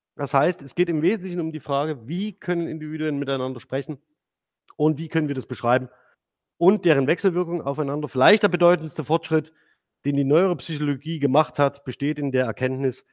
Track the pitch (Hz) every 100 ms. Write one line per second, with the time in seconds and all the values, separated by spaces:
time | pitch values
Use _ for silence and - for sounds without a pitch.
0 | _ - 143 139 160 180 139 - 175 160
1 | 165 214 180 175 160 151 - 139 156 139
2 | 110 175 208 - - 170 165 156 151 156
3 | 156 143 139 135 131 127 - 135 139 143
4 | _ _ _ _ _ _ _ - 156 143
5 | 160 165 151 135 - 120 117 127 127 _
6 | _ _ _ _ _ - 175 214 175 139
7 | 135 175 190 170 170 170 139 139 143 147
8 | 147 127 139 214 202 156 175 175 156 -
9 | 143 165 - 160 151 _ _ _ _ _
10 | 143 143 135 156 190 165 - 151 147 139
11 | 156 160 135 139 156 - 139 - - -
12 | 143 151 143 127 123 107 127 131 135 -
13 | _